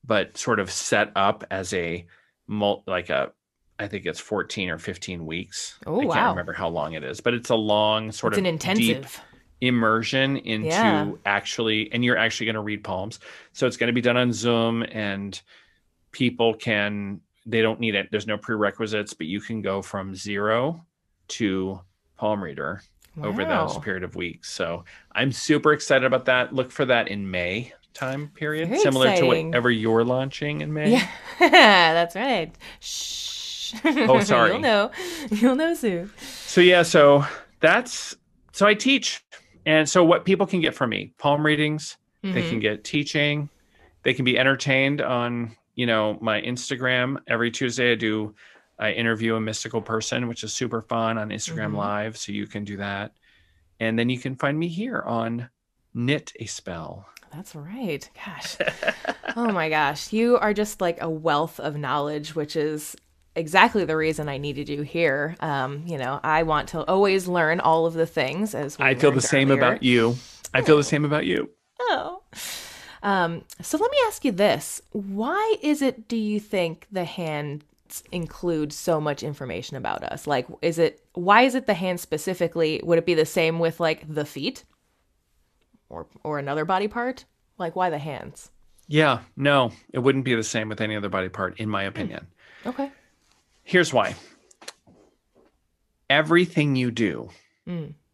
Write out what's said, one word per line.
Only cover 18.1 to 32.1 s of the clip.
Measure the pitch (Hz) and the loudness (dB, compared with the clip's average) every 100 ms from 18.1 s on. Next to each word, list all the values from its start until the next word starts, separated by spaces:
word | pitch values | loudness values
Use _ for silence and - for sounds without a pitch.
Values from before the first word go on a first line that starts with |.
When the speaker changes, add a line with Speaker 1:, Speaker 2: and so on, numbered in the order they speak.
Speaker 1:
There's | 107 104 | -4 -4
no | 104 | -6
prerequisites, | - 110 101 - 110 107 104 | -4 0 0 -2 -4 -4 -6
but | - 80 | -10 -8
you | 98 | -8
can | - 113 | -6 -8
go | 98 98 | -4 -6
from | 92 98 95 92 | -6 -10 -10 -10
zero | 101 101 104 113 135 165 - _ _ _ _ | -8 -4 0 0 0 -4 -14 _ _ _ _
to | - 107 95 95 95 92 _ _ _ | -2 -2 0 -4 -8 -16 _ _ _
palm | 107 104 | -4 -2
reader | 87 69 71 101 _ _ _ - | -6 -8 -8 -8 _ _ _ -10
over | 107 208 - | -6 -4 -2
those | 240 156 - | -2 -2 -6
Speaker 2:
Wow. | |
Speaker 1:
period | 110 92 | -6 -6
of | 90 87 | -6 -8
weeks. | 90 80 - | -8 -10 -14
So | - 85 85 85 - _ | -6 -6 -6 -12 -20 _
I'm | - 135 | -2 -2
super | 120 - 147 151 | -2 2 2 4
excited | 151 - 135 127 | 2 4 2 4
about | 131 127 | 2 2
that. | 127 123 | 2 2
Look | 131 127 | -2 -4
for | - 135 | -2 2
that | 120 107 | 2 2
in | 104 98 | -4 -4
May | 90 87 101 123 - _ | -4 -2 -4 -8 -16 _
time | - 131 135 147 - | -10 -6 -6 -10 -8
period, | 151 156 165 | -6 -4 -2
Speaker 2:
Very | 285 | 2
Speaker 1:
similar | 415 135 131 | 2 4 4
Speaker 2:
exciting. | - - - 160 | 4 4 2 2
Speaker 1:
to | |
whatever | 123 120 | 0 2
you're | 113 110 113 | 2 2 2
launching | 120 127 135 - 147 151 | 2 0 -2 -6 -6 -6
in | 151 | -6
May. | 151 151 | -2 2
Speaker 2:
Yeah, | 240 196 - - | 2 2 -8 -16
<laughs> | - | 2
that's | 339 359 240 196 165 165 170 | 6 10 10 10 8 4 2